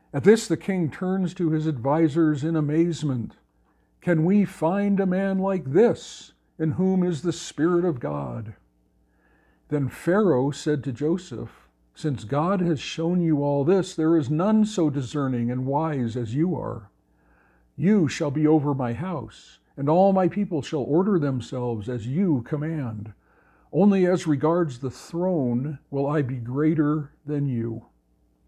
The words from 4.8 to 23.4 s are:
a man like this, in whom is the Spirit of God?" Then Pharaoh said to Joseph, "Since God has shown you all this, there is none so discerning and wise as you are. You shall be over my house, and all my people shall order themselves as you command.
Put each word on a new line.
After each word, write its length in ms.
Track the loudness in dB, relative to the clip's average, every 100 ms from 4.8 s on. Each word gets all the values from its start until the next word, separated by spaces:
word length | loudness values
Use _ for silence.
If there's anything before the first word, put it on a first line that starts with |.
| 0 2
a 60 | 0
man 340 | 0 0 -2
like 320 | -2 -2 0
this, 640 | 4 4 2 -6 -18 -20 _ _ -4
in 140 | -2
whom 320 | 0 0 2
is 200 | 0 0
the 100 | -4
Spirit 520 | -4 -6 -2 2 2
of 140 | 0 -2
God?" 560 | -4 -6 -6 -8 -10 -14 _ _ _ _ _ _ _ _ _ _ -6
Then 180 | -4 -4
Pharaoh 640 | -4 0 2 4 2 0
said 320 | -2 -2 -2
to 80 | -4
Joseph, 760 | -4 -2 -2 -4 -12 -12 -14 _ _ _ -8
"Since 260 | -4 -4
God 380 | -4 -2 0 0
has 180 | 0 -2
shown 420 | -4 -4 -2 2
you 220 | 2 2
all 220 | 2 2
this, 280 | 2 2 0 0
there 200 | 2 2
is 140 | 2
none 340 | 0 2 2
so 240 | 2 2 0
discerning 640 | 0 -4 -4 -2 -2 -2
and 160 | -2 -2
wise 500 | 0 0 -2 -4 -4
as 200 | -4 -2
you 180 | 0
are. 360 | -2 -6 -10 -14 _ _ _ _ _ _ _ _
You 320 | -2 2 4 2
shall 240 | 0 -2
be 160 | 2 4
over 260 | 4 2
my 200 | -2 -2
house, 640 | -4 -6 -8 -10 -16 -20 -20 _ -6
and 120 | 2
all 240 | 4 6
my 160 | 4 2
people 320 | 0 -4 -4
shall 220 | -4 -4
order 360 | 0 2 2 2
themselves 680 | 0 -2 -4 -6 -4 -4 -4
as 180 | -6 -4
you 360 | 0 2 0
command. 720 | -2 -6 -4 -6 -6 -8 -12 -16 _ _